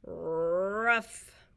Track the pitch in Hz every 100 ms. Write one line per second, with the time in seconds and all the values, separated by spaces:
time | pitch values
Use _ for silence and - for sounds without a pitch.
0 | - 160 165 160 165 175 196 208 226 233
1 | 220 - - - -